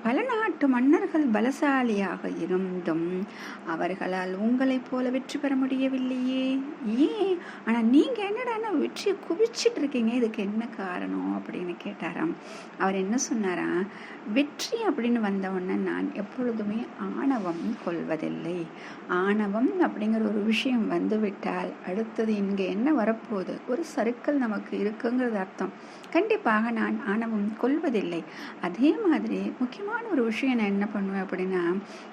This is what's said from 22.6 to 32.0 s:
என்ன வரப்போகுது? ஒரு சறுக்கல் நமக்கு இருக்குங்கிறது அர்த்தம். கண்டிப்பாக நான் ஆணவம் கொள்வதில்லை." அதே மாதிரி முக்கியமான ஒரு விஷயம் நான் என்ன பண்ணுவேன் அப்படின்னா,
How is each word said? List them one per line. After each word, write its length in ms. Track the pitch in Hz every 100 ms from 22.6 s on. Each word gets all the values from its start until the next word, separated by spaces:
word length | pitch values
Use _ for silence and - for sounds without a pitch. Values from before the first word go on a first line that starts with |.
என்ன 280 | 185 190 262
வரப்போகுது? 640 | 294 214 226 - 208 180 - -
ஒரு 160 | 262 330 -
சறுக்கல் 420 | 220 247 - 294
நமக்கு 400 | 240 202 202 196
இருக்குங்கிறது 580 | 202 220 240 247 247 214
அர்த்தம். 340 | 190 - 185 - - - -
கண்டிப்பாக 600 | 320 440 427 247 214 226
நான் 340 | 226 214 220 202
ஆணவம் 460 | 214 233 220 202 220
கொள்வதில்லை." 680 | 240 302 330 226 175 170 - - - -
அதே 380 | 180 185 277 453 415
மாதிரி 480 | 262 220 190 196 -
முக்கியமான 480 | 247 - 403 466 453
ஒரு 160 | 311
விஷயம் 340 | 226 220 269 247
நான் 80 | 202
என்ன 220 | 196 208
பண்ணுவேன் 340 | 208 196 196
அப்படின்னா, 560 | 190 185 185 185 170 185 196 -